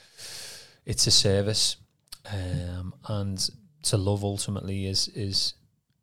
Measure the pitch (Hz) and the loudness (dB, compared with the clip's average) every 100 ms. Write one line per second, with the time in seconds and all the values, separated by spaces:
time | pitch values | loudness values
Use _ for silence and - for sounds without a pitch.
0 | - - - - - - - _ - 113 | -20 -18 -16 -14 -14 -16 -20 _ -6 0
1 | 117 - 104 98 101 107 - - _ _ | 4 6 6 4 4 2 0 -2 _ _
2 | - - - 101 92 90 87 90 90 - | -20 -18 -8 -6 -4 -4 -4 -6 -8 -10
3 | - 104 98 95 - - - _ - 107 | -6 -2 -2 -2 -4 -4 -20 _ 0 2
4 | 95 101 101 101 - 98 92 98 95 98 | 2 2 0 -2 -2 -4 -4 -4 -2 0
5 | - - 98 95 - - _ _ _ _ | -2 -2 -2 0 -2 -6 _ _ _ _